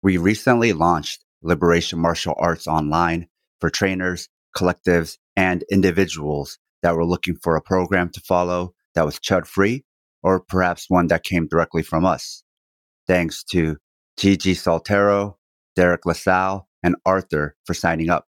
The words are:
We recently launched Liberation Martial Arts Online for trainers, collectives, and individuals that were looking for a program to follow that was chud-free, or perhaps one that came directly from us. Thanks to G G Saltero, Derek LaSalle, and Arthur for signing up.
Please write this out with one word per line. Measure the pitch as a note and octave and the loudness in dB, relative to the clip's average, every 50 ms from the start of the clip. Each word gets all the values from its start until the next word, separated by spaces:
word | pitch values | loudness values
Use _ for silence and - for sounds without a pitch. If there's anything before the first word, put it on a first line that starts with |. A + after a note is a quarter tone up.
| - | 2
We | G2 F#2 | 2 0
recently | F2 E2+ G2 G#2+ G#2+ - - B2 A#2 A#2 A#2 | 2 2 0 0 2 2 2 2 4 4 2
launched | G2 D2+ E2 E2+ F2 D#2+ D2+ - - - _ _ _ _ | 2 2 2 2 2 0 -2 -6 -12 -12 _ _ _ _
Liberation | - E2 E2+ D2+ F2+ F2 E2+ E2+ E2+ - - E2+ | -2 -2 0 2 4 4 4 4 2 -2 -4 0
Martial | E2 E2+ E2 - - F2 D2+ - | 0 0 0 0 -4 -6 -4 0
Arts | D#2+ F2 E2 - - | 0 0 -2 -2 -4
Online | D#2+ D#2 D#2+ D2+ D2+ D#2 E2 F2 E2+ E2 E2+ E2+ _ _ _ _ _ _ _ | -2 -2 -2 0 0 0 0 0 0 -2 -4 -6 _ _ _ _ _ _ _
for | - E2 | -4 -4
trainers, | - - G#2 F#2+ F#2+ F#2 F#2 F#2 F2+ E2+ - _ _ _ _ _ _ | -2 0 -2 -2 -2 -2 -4 -4 -4 -6 -10 _ _ _ _ _ _
collectives, | - F#2+ F2+ F2 _ _ F#2 F2 E2+ E2 D#2+ - _ _ _ _ | -2 0 0 -2 _ _ 2 2 2 0 -2 -10 _ _ _ _
and | G2+ F#2 F#2 F2+ F2+ - - | -2 0 0 0 -4 -4 0
individuals | G2+ G2 F#2+ F#2+ E2+ F2+ G2 E2+ - E2 D2 D2 D2+ D2 C#2 C#2 - _ _ _ _ _ | 0 2 2 2 2 2 0 0 -2 -8 -6 -4 -4 -4 -6 -8 -12 _ _ _ _ _
that | - E2+ E2+ | -2 0 0
were | E2 E2+ | 0 0
looking | E2+ F2 - - - E2+ | 0 -2 -2 -2 -8 -8
for | - - E2+ E2 | -4 -2 -2 -2
a | D#2 | -2
program | - - F#2+ F#2 F2+ F2 G2+ F#2 F2 F2 | 0 0 0 0 0 0 0 0 0 -2
to | - - | -6 -14
follow | - - F#2+ F2 F2+ F2 F2+ F2+ F2+ F2+ _ _ _ _ _ | -4 -2 0 0 0 0 -2 -4 -6 -6 _ _ _ _ _
that | - D#2+ | -2 -2
was | D2+ - - | -2 -2 -8
chud-free, | - - G2 F#2 - - - - G2 G#2 A#2+ C#3 _ _ _ _ _ _ _ _ - | -2 0 0 0 0 -2 0 0 2 2 0 -4 _ _ _ _ _ _ _ _ 0
or | F2+ F#2+ F#2 | 0 0 0
perhaps | - _ - F#2 F#2 F2+ F2 - - - | -2 _ 0 0 0 0 0 -4 -4 0
one | F#2 F2+ F2 | 2 2 2
that | E2+ E2+ E2 _ | 2 0 -2 _
came | - F#2 F2 E2 | -2 -2 -2 -2
directly | D2 - E2 E2 - - E2 D#2 | 0 0 0 0 0 -2 -4 -4
from | - - D#2+ E2+ | -2 -2 0 2
us. | F#2+ E2 C2+ - - - - _ _ _ _ _ _ _ _ _ _ _ _ _ | 0 0 -2 -6 -14 -16 -18 _ _ _ _ _ _ _ _ _ _ _ _ _
Thanks | - F#2 F2+ E2+ D#2+ D2 - - - | 0 0 0 0 -2 -6 -10 -12 -4
to | - F2+ E2 D#2+ D#2 - _ _ _ _ _ _ _ | -2 0 0 0 -2 -6 _ _ _ _ _ _ _
G | - - G2 G2 | 0 2 2 2
G | - - F#2+ F2+ | 4 2 -2 -2
Saltero, | - - F2 E2 E2 - - G#2 G2+ G2+ G2+ G2+ G2+ G2+ G2+ G3 _ _ _ _ _ _ _ _ | 0 0 0 0 0 0 0 2 2 4 4 2 2 0 -4 -8 _ _ _ _ _ _ _ _
Derek | - F2+ F2+ F2 E2+ _ | 2 2 4 2 0 _
LaSalle, | E2+ E2 - - G2 F#2 F#2 F#2+ F#2+ F#2+ G2 - _ _ _ | -4 -4 -2 0 0 2 2 0 -2 -4 -6 -10 _ _ _
and | - E2+ E2+ - _ | -2 -2 -2 0 _
Arthur | F2+ F#2+ F#2+ F2+ _ - D2+ D2+ D2+ - _ _ | 0 0 0 0 _ -4 -4 -4 -4 -8 _ _
for | - F2 | -8 -8
signing | - - F2 E2 D#2+ D#2+ E2 | -2 -2 -2 -2 0 0 0
up. | F2 D2+ - _ _ | -2 -2 -2 _ _